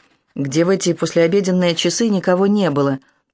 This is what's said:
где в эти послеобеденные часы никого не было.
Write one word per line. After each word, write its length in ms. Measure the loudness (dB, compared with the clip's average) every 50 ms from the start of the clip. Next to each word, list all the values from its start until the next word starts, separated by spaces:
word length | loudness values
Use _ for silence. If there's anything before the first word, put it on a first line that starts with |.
| _ _ _ _ _ _ -10
где 300 | -8 -6 -4 0 0 2
в 40 | 2
эти 240 | 0 0 0 -2 -2
послеобеденные 800 | -2 -2 -2 0 2 2 2 2 0 0 0 0 0 0 0 0
часы 340 | 0 -2 -2 0 0 0 0
никого 380 | 0 0 0 0 0 2 2
не 240 | 2 2 2 0 0
было. 300 | 0 0 0 0 -2 -4 _ _ _ _ _ _